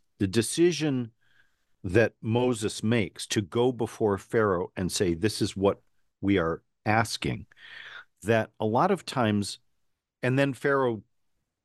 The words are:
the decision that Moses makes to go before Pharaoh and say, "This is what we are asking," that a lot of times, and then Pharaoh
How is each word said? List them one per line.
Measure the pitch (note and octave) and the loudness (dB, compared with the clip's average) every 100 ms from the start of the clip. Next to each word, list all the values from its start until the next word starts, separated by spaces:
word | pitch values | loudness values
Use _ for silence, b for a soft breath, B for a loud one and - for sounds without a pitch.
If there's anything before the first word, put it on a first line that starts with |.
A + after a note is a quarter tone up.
| _ _ | _ _
the | G2 | 0
decision | A2+ G#2+ - F3 D3+ D#3 C3 A#2 - _ _ _ _ _ _ | 2 0 2 2 2 -2 -2 -6 -12 _ _ _ _ _ _
that | G2 G2 G#2+ - | 0 2 2 0
Moses | A2 A#2 B2+ A#2 G#2 - | -2 0 2 0 -4 -4
makes | A2 A#2+ F2 - - | 0 0 -2 -6 -4
to | A2+ | -4
go | G2+ A#2+ B2 | -2 0 0
before | A#2 A2+ - A2 G2 | 0 -6 -2 0 0
Pharaoh | - A#2+ G#2+ F2 F#2 - | -2 0 2 0 -2 -4
and | F2+ | -4
say, | - F#2 | 0 0
"This | E2+ G#2+ - | 0 -2 -2
is | G#2+ G2 | -4 0
what | F#2+ F2+ _ _ _ _ | 0 0 _ _ _ _
we | G2 G2 | 0 2
are | E2 E2+ - _ | 2 -4 -8 _
asking," | G#2+ A2 A2+ - C#3 A2+ - B B B B B B _ | 0 2 2 -2 -6 -6 -10 B B B B B B _
that | G#2 A2+ G#2+ _ | 0 0 0 _
a | A2 | -2
lot | A#2 F3+ | 0 2
of | G3 - | 0 -4
times, | C3+ A2 G#2 G2 - _ _ _ _ _ _ | -2 0 2 -2 -8 _ _ _ _ _ _
and | B2+ C3 | -2 0
then | C#3 | 0
Pharaoh | B2+ C#3+ C#3 B2+ A2 - _ _ _ _ _ | 0 0 0 0 -2 -8 _ _ _ _ _